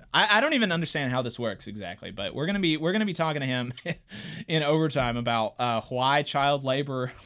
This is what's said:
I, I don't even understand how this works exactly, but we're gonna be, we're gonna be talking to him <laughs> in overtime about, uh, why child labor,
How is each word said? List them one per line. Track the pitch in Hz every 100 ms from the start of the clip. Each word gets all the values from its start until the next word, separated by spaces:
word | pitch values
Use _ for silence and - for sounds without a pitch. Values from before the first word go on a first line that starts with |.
| -
I, | - 220 208
I |
don't | 285
even | 294 214
understand | 170 160 156 131
how | 127
this | 123 -
works | 117 95 -
exactly, | 104 92 90 87
but | 95 98 120
we're | 156
gonna | 202
be, | 175 156
we're | 160
gonna | 208 214
be |
talking | 165 160 147
to | 131
him | 127 123 123 - - _
<laughs> | 208 - - -
in | 160
overtime | 147 156 160 139 123 120
about, | 120 117 107 -
uh, | 123 113 -
why | 123 131 143
child | 147 143 139 143
labor, | 131 131 139 131 127 -